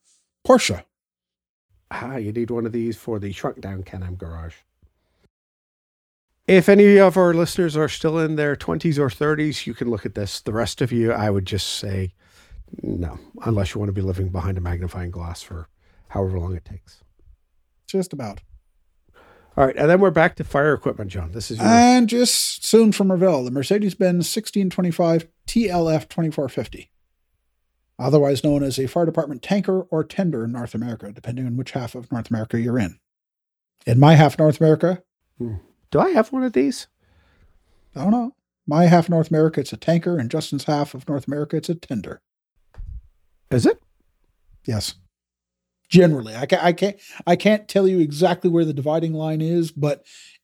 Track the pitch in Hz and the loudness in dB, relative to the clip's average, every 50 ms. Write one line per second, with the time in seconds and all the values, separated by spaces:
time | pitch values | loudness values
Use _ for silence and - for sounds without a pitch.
0 | _ _ _ _ _ _ _ _ - - 262 247 - - 95 85 - _ _ _ | _ _ _ _ _ _ _ _ 2 4 4 4 4 2 -6 -6 -10 _ _ _
1 | _ _ _ _ _ _ _ _ _ _ _ _ _ _ _ _ _ - - - | _ _ _ _ _ _ _ _ _ _ _ _ _ _ _ _ _ -16 -14 -12
2 | 120 123 135 131 110 104 104 117 117 107 120 117 113 113 110 120 117 117 110 - | -10 -10 -8 -8 -6 -6 -4 -4 -4 -4 -4 -4 -4 -4 -4 -4 -4 -4 -6 -6
3 | - - 113 104 98 101 95 - - 143 123 - 110 98 98 92 92 - - 98 | -6 -6 -6 -6 -6 -8 -8 -6 -8 -8 -8 -8 -10 -10 -10 -10 -12 -12 -12 -12
4 | 92 90 92 90 95 82 82 82 82 82 - _ _ _ _ _ _ _ _ _ | -10 -10 -10 -12 -12 -14 -14 -12 -14 -14 -16 _ _ _ _ _ _ _ _ _
5 | _ _ _ _ _ _ _ _ _ _ _ _ _ _ _ _ _ _ _ _ | _ _ _ _ _ _ _ _ _ _ _ _ _ _ _ _ _ _ _ _
6 | _ _ _ _ _ _ _ _ _ - 185 190 165 - 202 202 208 202 202 196 | _ _ _ _ _ _ _ _ _ 4 4 4 6 6 8 8 8 8 10 8
7 | 196 185 170 190 185 175 170 165 175 160 - - 180 165 143 151 156 139 - - | 8 6 6 4 2 4 4 2 0 -2 -2 -2 -2 -2 0 -2 -2 -2 -4 -4
8 | - 160 156 165 160 156 156 151 147 147 143 135 - - 165 160 - 170 151 143 | -4 -2 -2 0 -2 -2 -2 -2 -2 -2 -4 -4 -4 -6 -6 -2 -2 -2 0 0
9 | 147 131 - - 151 147 156 151 156 151 135 - - - 117 - 123 120 117 98 | 0 -2 -2 -2 -2 -2 0 0 -2 -4 -4 -6 -10 -10 -8 -6 -4 -4 -4 -4
10 | - 113 98 - 104 95 - - - - 107 113 117 101 - - 127 120 120 117 | -6 -8 -8 -8 -8 -8 -8 -10 -8 -6 -4 -4 -4 -4 -4 -4 -4 -2 0 0
11 | 113 113 117 - 107 107 101 98 95 - - 95 - - - - - 104 95 95 | 0 0 0 0 0 0 0 -2 -2 -4 -6 -6 -6 -6 -8 -8 -8 -6 -6 -6
12 | 95 92 - _ _ _ _ _ _ _ - - - - - - - 107 104 87 | -6 -6 -8 _ _ _ _ _ _ _ -20 -20 -20 -20 -18 -12 -10 -8 -6 -6
13 | 87 80 - - - _ - - - 117 113 104 98 90 - 110 104 101 95 101 | -6 -8 -10 -12 -20 _ -18 -10 -4 -2 -2 -2 -2 -4 -4 -6 -6 -4 -4 -4
14 | 95 95 92 92 92 92 90 95 92 98 95 92 87 90 87 87 90 87 - 95 | -4 -4 -4 -4 -6 -6 -6 -6 -6 -6 -6 -6 -6 -6 -6 -6 -6 -8 -8 -10
15 | 90 87 87 90 85 85 87 - - - 92 85 82 - _ _ _ _ _ _ | -10 -10 -10 -10 -10 -12 -12 -14 -14 -16 -14 -16 -16 -16 _ _ _ _ _ _
16 | _ - - 98 98 95 92 90 85 90 92 85 - - - - _ _ - _ | _ -12 -6 -4 -4 -2 -2 -4 -6 -6 -8 -10 -12 -14 -18 -20 _ _ -20 _
17 | _ _ _ _ _ - - _ _ _ _ _ _ _ _ _ _ - - 190 | _ _ _ _ _ -20 -20 _ _ _ _ _ _ _ _ _ _ -6 -4 -4
18 | 180 180 - 143 127 104 98 - - _ - - _ _ _ _ _ _ _ _ | -4 -4 -6 -10 -10 -10 -12 -14 -18 _ -20 -20 _ _ _ _ _ _ _ _
19 | _ _ _ _ _ _ _ _ _ _ - - 139 135 131 - 147 151 175 185 | _ _ _ _ _ _ _ _ _ _ 0 2 2 2 2 2 2 4 4 4
20 | 202 190 160 165 160 175 - - 156 - - 139 143 151 143 117 - 139 117 - | 4 4 4 4 2 2 0 -4 -10 -4 -2 0 2 2 0 0 -2 -6 -6 -6
21 | 107 95 - 98 85 82 87 113 - - 117 110 - 214 226 233 240 247 254 254 | -8 -10 -8 -8 -8 -8 -10 -10 -10 -10 -6 -2 2 4 6 8 8 8 6 6
22 | 240 214 233 240 247 226 - - - - - - - - - 220 226 214 185 - | 4 2 2 0 0 2 0 -2 -2 -4 -6 -8 -4 4 6 6 6 6 4 2
23 | 202 190 185 175 180 190 165 135 127 123 123 139 131 - 190 214 208 196 170 - | 2 0 2 2 2 2 2 2 0 -2 -4 -4 -2 0 0 0 0 -2 -2 0
24 | 190 180 180 175 165 - - 233 208 - - 208 196 185 - - 180 175 160 - | 0 2 2 0 0 -2 -4 -6 -8 -6 -4 -2 -2 -2 -2 -2 -2 -2 0 0
25 | 175 165 165 165 165 - _ _ _ - - 233 240 196 175 175 165 160 160 156 | 2 2 2 2 0 -4 _ _ _ -4 -2 0 0 0 0 0 0 0 0 -2
26 | - - - - 170 160 147 - 147 - - - 117 - - - - _ _ _ | -2 -6 -6 -4 -4 -2 -2 -4 -6 -6 -4 -8 -8 -8 -10 -18 -20 _ _ _
27 | _ _ _ _ _ _ _ _ _ _ _ _ _ _ _ _ _ _ _ - | _ _ _ _ _ _ _ _ _ _ _ _ _ _ _ _ _ _ _ -6
28 | 123 139 139 151 143 139 143 123 - 151 147 143 143 135 127 - 135 127 - 175 | -2 2 4 4 4 4 0 0 0 0 0 0 0 -2 -2 -4 -4 -4 -2 -2
29 | 175 160 165 - 156 139 143 117 - - 196 202 190 - 190 190 180 - - 160 | 0 0 0 -2 -4 -4 -6 -10 -4 -2 -2 -2 0 0 -2 -2 -2 -4 -4 -4
30 | 151 151 - - 190 175 151 120 113 117 120 123 120 117 - 113 117 123 117 101 | -4 -4 -4 -4 -2 -2 -2 -4 -4 -6 -6 -8 -10 -8 -8 -8 -8 -8 -8 -10
31 | - 104 104 - - 120 120 127 131 123 117 123 127 - - 139 123 117 - 127 | -12 -16 -18 -14 -10 -10 -8 -6 -6 -6 -6 -6 -6 -6 -8 -8 -8 -8 -10 -12
32 | 117 - 139 117 117 - 123 110 110 113 - 117 117 123 117 127 104 85 82 _ | -12 -8 -8 -8 -6 -4 -4 -4 -4 -4 -4 -2 -2 0 0 -2 -2 -4 -6 _
33 | _ _ _ _ _ _ _ _ _ _ _ _ _ _ _ _ - - 117 123 | _ _ _ _ _ _ _ _ _ _ _ _ _ _ _ _ -2 0 4 6
34 | 139 151 165 147 160 143 - - 156 156 147 - 165 156 156 151 - 170 185 180 | 8 8 10 10 8 6 6 4 2 2 4 4 4 4 4 4 2 0 -2 -2
35 | _ _ _ _ _ _ _ - 120 117 107 90 - _ _ _ _ - - 143 | _ _ _ _ _ _ _ -10 -8 -8 -8 -10 -12 _ _ _ _ -2 0 2
36 | 196 381 359 254 226 - - 262 254 254 214 254 269 285 247 - - _ _ _ | 2 4 4 2 0 0 0 -4 -4 -2 0 0 0 0 -2 -6 -10 _ _ _
37 | _ _ _ _ _ _ _ _ _ _ _ _ _ _ _ _ _ _ - - | _ _ _ _ _ _ _ _ _ _ _ _ _ _ _ _ _ _ -12 -6
38 | 175 190 220 247 240 247 - _ _ _ _ _ - - 147 156 175 170 170 175 | -2 0 0 0 -2 -4 -10 _ _ _ _ _ -8 -2 2 4 6 8 8 6
39 | 165 - 175 160 156 - 160 156 156 160 160 - 131 - - - - - 165 170 | 6 4 0 0 0 0 2 2 2 2 2 0 -6 -6 -8 -8 -2 0 0 0
40 | 165 175 175 165 117 117 - 156 147 - - 139 - - 151 147 143 - - 131 | 2 0 -2 -2 -2 -2 -4 -4 -6 -4 -6 -6 -4 -2 -2 -2 -2 -4 -6 -14
41 | - - 147 139 - - 139 147 147 147 - 156 151 - 170 165 - - 135 107 | -8 -6 -6 -6 -6 -6 -6 -6 -6 -4 -4 -6 -4 -4 -8 -8 -8 -10 -10 -8
42 | 87 - - - _ _ _ _ _ _ _ _ _ _ _ - - - - - | -8 -10 -14 -16 _ _ _ _ _ _ _ _ _ _ _ -16 -14 -14 -14 -16
43 | - - _ _ _ _ _ _ _ - - 123 - 349 453 - _ _ _ _ | -16 -20 _ _ _ _ _ _ _ -2 -2 2 2 2 0 0 _ _ _ _
44 | _ _ _ _ _ _ _ _ _ _ _ _ - - 117 104 - - - _ | _ _ _ _ _ _ _ _ _ _ _ _ -8 -6 -6 -6 -6 -8 -12 _
45 | _ _ _ _ _ _ _ _ _ _ _ _ _ _ _ _ _ - - 175 | _ _ _ _ _ _ _ _ _ _ _ _ _ _ _ _ _ 2 6 6
46 | 185 170 151 135 113 110 110 113 135 - 190 175 156 175 175 - 185 202 196 - | 6 6 4 0 -4 -8 -10 -8 -4 -2 0 2 2 2 0 2 -2 -4 -4 -6
47 | - - - - - - 175 175 - 202 214 208 208 - - 202 196 190 185 180 | -18 -20 -20 -8 0 0 0 2 4 2 2 2 -2 -2 0 2 2 4 4 2
48 | 165 147 147 147 180 180 180 180 - 185 165 170 170 156 147 139 131 151 151 165 | 0 0 0 0 0 0 0 0 0 0 2 2 0 0 -2 -4 -2 -2 -2 -2
49 | 165 165 160 156 156 156 156 156 160 160 170 175 165 160 - 143 143 147 143 - | -2 -2 -4 -4 -4 -4 -4 -4 -2 -2 -2 -2 -2 -4 -4 -4 -2 -2 -2 -4
50 | _ _ - - - - - _ | _ _ -20 -20 -20 -20 -20 _